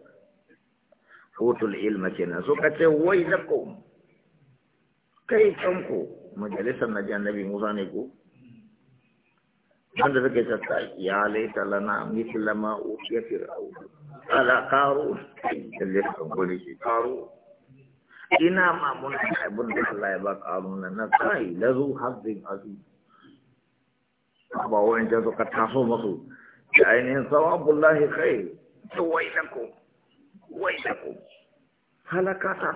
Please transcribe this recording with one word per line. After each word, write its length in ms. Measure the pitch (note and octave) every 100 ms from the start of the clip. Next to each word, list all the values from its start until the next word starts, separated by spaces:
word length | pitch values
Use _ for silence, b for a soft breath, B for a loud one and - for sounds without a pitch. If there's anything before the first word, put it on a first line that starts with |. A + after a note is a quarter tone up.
| - _ _ _ _ _ _ _ _ _ b b b -
Utul 320 | A#2 A#2 A2+ G2
ilma 340 | G#2 G#2 F#2
kenan. 300 | - F2 E2+ G#2
So 80 | D3+
ka 140 | D#3 D3+
ce, 80 | D#3+
"Wai 400 | D3+ E3+ F#3+ E3
lakum." 560 | F#3 - A2+ A2 - - _ _ _ _ _ _ _ _ _ _ _ _ _ -
Kai 260 | A3 G#3+ F3
kanku, 480 | F#3 F#3 - G#2 D#2+ - - -
majalisar 480 | G#2 G2 G#2+ B2+ A#2
na 120 | G#2
ji 120 | G2+
annabi 300 | G#2 G#2 G#2
Musa 300 | F#2+ G2+ G#2+
ne 160 | G#2 F#2+
ko? 200 | - C4 - _ _ - - - _ _ _ _ _ _ _ _ _ _ _ _ -
Wanda 240 | C#3 C3
suke 240 | C3 A#2+ A2+
cewa, 320 | G#2+ - - - -
"Ya 280 | F#2 G2 G#2
laita 380 | G#2+ A2 G#2+ G2
lana 400 | G2+ G#2 G#2 A2
mithla 480 | A2 A2+ A2+ G#2+
ma 240 | G#2+ G#2+ G#2
utiya 440 | G#2+ G#2+ - A2+ A2
Fir'aun." 480 | G#2 - - - - - _ - - -
Ala 400 | C3+ B2+ B2+ -
Qarun. 480 | C3+ C#3+ C#3 D3+ - - - - D2 - -
Lalle 200 | G2 F#2+
kan 280 | G2 G2 D#2+
gode 300 | F#2 F#2 F2+
shi, 160 | - -
Qarun. 520 | G2+ A#2 A#2+ B2+ - - _ _ _ - _ _ _ B B F3+
Ina 320 | E3 F#3 F3+
ma 200 | E3 D3+ C3
mun 160 | C3
da 340 | C3+ - - F2+
abin 240 | G#2 A#2+
da 200 | - -
Allah 180 | G#2 G2+
ya 100 | F#2+
ba 160 | G2 G2
Qarun 460 | - F2+ F#2+ F#2+
nan, 140 | F#2 F#2+
na 100 | A2
kai, 480 | - - F3+ G2+ E2+
la 160 | A2+
zu 200 | C3 C#3+
hazzin 480 | C3 A#2+ B2 A2 G2+ F#2
azim. 320 | G2 G#2 G2+ _ _ _ b b b _ _ _ _ _ _ _ _ _ _ _
Ba 140 | - - G#2+
wa'ancan 420 | G#2 A2+ A2 A#2
suka 220 | A2+ - G#2+
taso 380 | - A2 C3
masu, 420 | A#2+ A2+ A2 E2+ B B B B _
da 160 | - -
ainihin 400 | A#2 B2+ C3+ A#2+
sawabullahi 800 | D3 D#3+ F3+ D3+ D3+ D#3 D#3 D3
khair. 380 | - E3 B2+ F#2 - _ _ - -
To, 80 |
"Wai 260 | E3+ D#3+ - -
lakum, 340 | - - A#2 - _ _ _ _ _ - -
wai 260 | - F#4+ D#3 -
lakum." 300 | - - - - - _ _ _ _ _ _ -
Halaka 460 | F3 F#3 F#3+ F#3+ F#3+
ta 140 | F3+